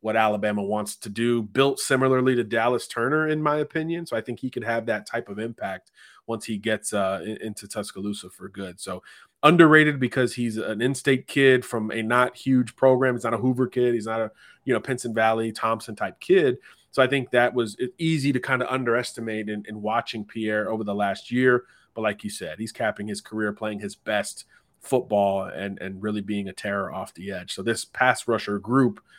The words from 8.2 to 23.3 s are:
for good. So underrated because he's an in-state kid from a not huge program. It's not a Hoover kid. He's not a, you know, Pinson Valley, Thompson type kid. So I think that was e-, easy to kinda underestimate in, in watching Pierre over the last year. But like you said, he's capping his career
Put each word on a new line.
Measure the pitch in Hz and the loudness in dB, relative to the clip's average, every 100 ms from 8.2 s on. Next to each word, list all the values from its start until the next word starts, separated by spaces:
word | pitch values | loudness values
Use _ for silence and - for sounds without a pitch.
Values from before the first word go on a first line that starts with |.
| 92 | -12
for | - 101 | -16 -14
good. | 98 95 90 | -10 -12 -10
So | - 90 - - - _ | -10 -10 -12 -20 -20 _
underrated | 147 170 160 156 151 139 | 6 8 10 8 6 2
because | 127 139 120 | 0 0 0
he's | 123 120 107 | 0 -4 -4
an | 107 107 | -6 -2
in-state | 127 135 - 131 - | -2 0 0 0 0
kid | 139 135 127 | 4 6 6
from | 127 117 107 | 2 -4 -4
a | 113 | -4
not | 110 123 123 - | 2 4 4 0
huge | 135 131 117 - | 2 2 2 4
program. | 135 127 131 | 4 6 4
It's | 123 | 0
not | 123 | -2
a | 113 | 0
Hoover | 127 123 123 | 0 2 0
kid. | 123 123 | 2 2
He's | 117 107 | 2 -2
not | 113 | -4
a, | 110 - - _ | -4 -8 -20 _
you | - | -4
know, | 120 | -2
Pinson | - 123 120 | -2 -6 -4
Valley, | 110 110 113 113 | 2 2 2 -2
Thompson | 110 113 113 - | -2 -2 -2 -4
type | 104 98 - | -8 -8 -6
kid. | - 190 143 123 - - _ | 2 4 4 0 -8 -20 _
So | - | 2
I | 127 | 2
think | 139 120 | 2 2
that | 123 123 | 2 4
was | 123 113 104 | 2 -2 -4
e-, | 123 - | -6 -2
easy | 160 160 139 | 0 2 2
to | 127 | 0
kinda | 139 127 123 | 0 0 0
underestimate | 131 120 120 120 - 113 110 107 | -2 0 0 -2 -8 -6 -6 -6
in, | 104 104 | -8 -8
in | 107 | -8
watching | 104 117 - 110 | -2 -2 -2 -6
Pierre | 101 113 107 107 107 | -10 -6 -2 -2 -2
over | 110 | -4
the | 104 | -4
last | 101 101 95 - | -2 -2 -4 -4
year. | 120 127 123 - _ _ | 2 4 4 0 _ _
But | - | -4
like | 110 101 | -2 -2
you | 104 | -8
said, | - 85 78 | -8 -10 -8
he's | 113 | -10
capping | - 110 101 104 | -4 -4 -2 -6
his | 101 | -8
career | - | -8